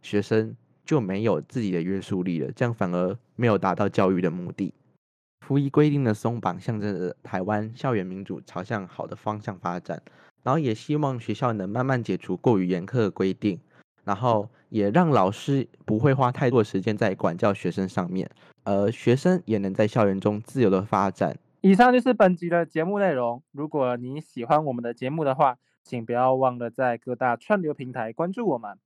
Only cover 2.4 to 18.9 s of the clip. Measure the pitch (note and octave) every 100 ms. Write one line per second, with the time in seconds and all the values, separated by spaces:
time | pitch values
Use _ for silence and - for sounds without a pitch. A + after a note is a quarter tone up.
2.4 | C2 - B2 A#2 F#2+ F2+ F2+ G#2 _ -
3.4 | A#2+ G2+ F#2+ F2+ G2+ - G2 F#2 F2 F2
4.4 | F2 - F#2+ - _ _ _ _ _ _
5.4 | - C#3 C#3 C#3+ D3+ C#3+ B2+ G#2 A#2 A#2+
6.4 | F#2+ F2 - A2 G#2 F#2+ F2+ - - F#2+
7.4 | F#2 G#2 A2 A#2+ C#3 A#2 F#2 F#2 G2 -
8.4 | - - F#2 A2+ F#2 - F2 G2 - G#2+
9.4 | G#2+ F#2+ - F2 - E2 - _ - _
10.4 | - D3 C#3+ A2 - D3+ D3 B2+ A2+ G#2
11.4 | B2+ A2 F#2+ G#2+ C3 C3 A2+ F#2 - F#2
12.4 | - G#2+ F2+ F2+ F#2 B2+ G#2+ - F#2+ F#2+
13.4 | G#2+ F2 _ _ _ _ - G2 B2 A2+
14.4 | G#2 _ _ A2 G2+ B2 F3 C3 F#2+ G#2+
15.4 | - C#3 B2 _ - G#2+ C#3+ C3 B2+ A#2+
16.4 | C3 B2 G#2 G2 F#2+ G#2 A2 F#2+ G2 E2+
17.4 | G#2+ G2 F2+ E2+ F#2+ - F2+ F#2 - _
18.4 | - _ - G2+ G2+